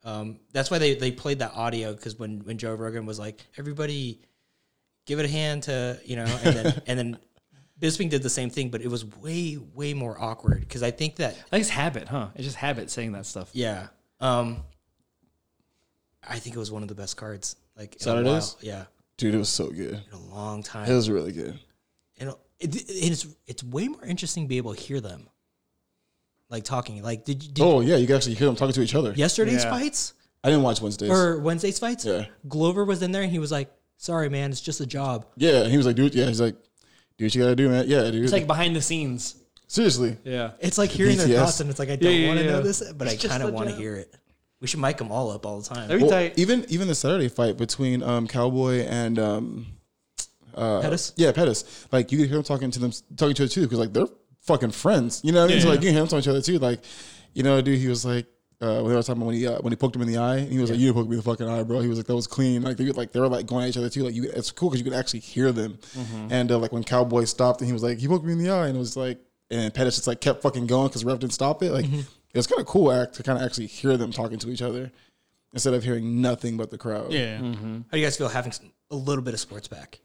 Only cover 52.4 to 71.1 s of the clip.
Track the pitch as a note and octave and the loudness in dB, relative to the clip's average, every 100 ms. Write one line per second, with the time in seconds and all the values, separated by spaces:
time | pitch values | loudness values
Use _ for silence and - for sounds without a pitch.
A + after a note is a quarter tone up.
52.4 | D3 C#3 C3 B2 B2 - _ C#3 D3+ C#3 | -2 -2 -2 -2 -4 -4 _ 0 0 2
53.4 | C3+ G3 D3 A#2 A2+ G#2 - - _ _ | 0 2 0 2 0 2 0 -4 _ _
54.4 | - D#3 B2 - - G3+ A#2+ - D3+ E3+ | 0 2 2 0 2 4 2 -2 2 6
55.4 | E3+ F3 E3+ C#3+ F3+ D#3 D#3+ D#3 C#3 C#3 | 6 6 6 6 6 4 4 2 2 0
56.4 | C3+ F3 B2+ A#2+ - - - - - - | 2 2 2 0 -6 -20 -20 -20 -14 0
57.4 | C3+ C#3 C3 C3+ C3 A#2+ B2 A#2+ A#2+ _ | 4 4 4 2 2 0 0 -2 -4 _
58.4 | _ _ A#2 A2 A2+ A#2+ A#2 A#2+ A#2 A#2 | _ _ -2 0 2 2 2 -2 -2 0
59.4 | B2 A#2 A#2 A2+ C3+ B2 A#2 A#2 A#2+ C3 | 0 -2 -2 0 0 0 -2 0 2 0
60.4 | C#3 C3 A#2+ A#2 C3 A#2+ A2+ A2+ A2 A#2 | 0 0 2 4 4 4 2 0 0 -2
61.4 | A#2 A#2 A2+ A#2+ A#2+ A2+ A2 B2 A2+ - | -2 -2 0 0 0 -2 0 -2 -2 0
62.4 | C3 B2 B2+ A#2+ C3 B2+ A#2+ A#2+ C3 B2+ | 2 2 0 -2 -2 -2 -2 2 2 2
63.4 | A#2 B2 B2 B2 A#2+ C#3 B2+ A#2 B2 - | -2 -2 -2 -2 -2 -2 -2 -2 -4 -4
64.4 | A2 - F3+ C3 A#2+ B2+ B2+ A#2+ - - | -6 -2 0 0 -2 -2 -2 -6 -6 2
65.4 | C3 A#2 A2 G#2 - C3 A#2 A2+ G#2+ B2+ | 2 2 -2 -6 -14 -12 -10 -8 -2 0
66.4 | B2 A#2+ A2+ A#2+ A2 B2+ B2 A#2+ A#2 - | 2 2 2 -4 0 2 4 2 2 2
67.4 | B2+ B2 B2 B2 A#2 A#2+ C3+ F3+ D#3+ E3+ | 2 2 0 -2 -2 -2 0 0 0 0
68.4 | F3 F#3+ D#3 C3 A#2+ C3 B2+ B2 _ _ | 0 2 0 -2 -4 -4 -6 -6 _ _
69.4 | _ A#2 A2 A#2 B2+ - - A#2+ - C3 | _ -2 -2 2 2 2 -2 0 0 2
70.4 | C#3+ B2+ A#2+ B2+ C3+ C3 A#2 | 0 0 2 2 2 0 -2